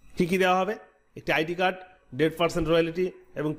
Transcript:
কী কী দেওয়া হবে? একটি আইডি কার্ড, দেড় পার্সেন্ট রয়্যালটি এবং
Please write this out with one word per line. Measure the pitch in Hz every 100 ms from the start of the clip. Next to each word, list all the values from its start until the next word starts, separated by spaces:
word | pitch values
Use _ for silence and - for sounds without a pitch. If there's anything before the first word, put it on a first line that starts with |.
| - -
কী | 180
কী | 185
দেওয়া | 185 185
হবে? | 185 220 - _ _ -
একটি | -
আইডি | 147 160
কার্ড, | 175 185 185 - _ _
দেড় | 127 156 160
পার্সেন্ট | 170 170 156
রয়্যালটি | 165 165 165 185 - -
এবং | - 151